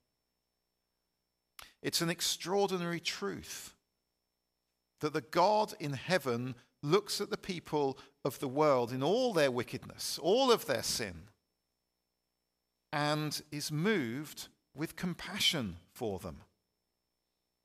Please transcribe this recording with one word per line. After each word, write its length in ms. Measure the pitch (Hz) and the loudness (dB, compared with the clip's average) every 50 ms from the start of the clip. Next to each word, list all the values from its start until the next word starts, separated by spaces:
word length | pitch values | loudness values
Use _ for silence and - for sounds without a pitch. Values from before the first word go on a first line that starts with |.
| _ _ _ _ _ _ _ _ _ _ _ _ _ _ _ _ _ _ _ _ _ _ _ _ _ _ _ _ _ _ _ - - - _ _ | _ _ _ _ _ _ _ _ _ _ _ _ _ _ _ _ _ _ _ _ _ _ _ _ _ _ _ _ _ _ _ -20 -20 -20 _ _
It's 220 | - 139 - - | -6 -2 -2 0
an 80 | 170 165 | 0 0
extraordinary 920 | 175 170 - - - - - 160 190 202 202 185 190 180 175 170 170 170 | -2 -2 -2 -2 -2 -4 -2 0 2 2 2 2 2 -2 -2 -2 -4 -4
truth 720 | 170 - - - 202 196 175 - - - - - - - - _ _ _ _ _ _ _ _ _ _ _ _ _ _ _ _ _ _ _ _ _ _ _ _ _ | -4 -6 -6 -4 -6 -6 -8 -8 -10 -12 -12 -12 -14 -16 -18 _ _ _ _ _ _ _ _ _ _ _ _ _ _ _ _ _ _ _ _ _ _ _ _ _
that 120 | - 156 | -4 -2
the 80 | 143 156 | -2 -4
God 520 | 123 - - 180 170 202 214 214 214 208 - - | -4 0 4 4 4 6 4 2 0 -2 -4 -6
in 140 | - 147 139 | -6 -6 -6
heaven 600 | 113 101 - 180 180 - 135 117 117 123 131 120 - - _ _ _ | -6 0 0 0 2 2 0 0 0 -2 -6 -8 -12 -16 _ _ _
looks 380 | - 143 165 208 208 - - - | 0 2 4 4 4 0 -4 -4
at 100 | 202 202 | -4 -4
the 80 | 214 - | -6 -6
people 600 | - - 185 160 - - 160 151 143 135 131 - - - _ _ - | -6 -6 -8 -8 -6 -2 0 2 2 0 0 -4 -12 -20 _ _ -4
of 140 | 139 127 - | -4 -4 -4
the 100 | 147 135 | -4 0
world 440 | 127 143 156 151 139 123 120 117 | 2 4 6 6 6 6 4 0
in 100 | 127 127 | 0 0
all 300 | 135 151 196 254 262 247 | 2 2 4 4 2 2
their 180 | 208 165 147 135 | 4 4 4 4
wickedness, 680 | 123 123 110 - - 117 - - - - - - - - | 4 0 -2 -2 -6 -10 -10 -12 -10 -8 -6 -6 -6 -2
all 320 | 139 165 202 254 269 254 | 2 4 4 6 6 6
of 140 | 226 185 - | 6 4 4
their 160 | - 131 110 | 0 -2 0
sin, 460 | - - - - 117 98 85 82 101 - _ _ _ _ _ _ _ _ _ _ _ _ _ _ _ _ _ _ _ _ _ _ _ _ _ _ _ _ _ _ _ _ | 0 -2 -2 -2 -2 -4 -6 -10 -16 -20 _ _ _ _ _ _ _ _ _ _ _ _ _ _ _ _ _ _ _ _ _ _ _ _ _ _ _ _ _ _ _ _
and 520 | - 147 147 147 151 151 151 151 139 - - - | -4 0 0 2 2 0 0 -2 -4 -6 -8 -8
is 220 | - 147 135 - | -8 -6 -4 -2
moved 760 | 151 147 165 214 220 180 131 113 117 139 156 - - - - - _ _ _ _ - | 0 2 2 4 4 2 2 0 -2 -6 -8 -10 -12 -14 -16 -16 _ _ _ _ -8
with 200 | 139 156 165 - | -6 -6 -6 -6
compassion 840 | - - 180 170 - - - 185 202 - - - 151 117 95 82 87 - _ | -6 -4 -4 -4 -6 -8 -8 -2 0 2 2 2 2 0 -2 -6 -8 -14 _
for 280 | _ - 131 110 98 90 | _ -4 -4 -2 -2 -4
them. 240 | - 87 69 69 - _ _ _ _ _ _ _ _ _ _ _ _ _ _ _ _ _ _ _ _ _ _ _ | -6 -10 -12 -12 -18 _ _ _ _ _ _ _ _ _ _ _ _ _ _ _ _ _ _ _ _ _ _ _